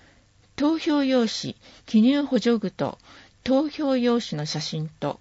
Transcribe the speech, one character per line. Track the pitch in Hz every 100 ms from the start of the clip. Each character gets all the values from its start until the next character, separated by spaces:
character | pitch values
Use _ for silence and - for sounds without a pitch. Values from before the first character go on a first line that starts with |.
| - _ _ _ _ -
投 | 294 320
票 | 339 294
用 | 269 262 220
紙、 | - 135 - - - -
記 | 220
入 | 233 285
補 | 285 247
助 | 233 233
具 | 185
と | - 135 - - - - _
投 | - 262 302
票 | - 285 262
用 | 240 240
紙 | - 151
の |
写 | 151 151
真 | 151 156 156
と、 | - 147 -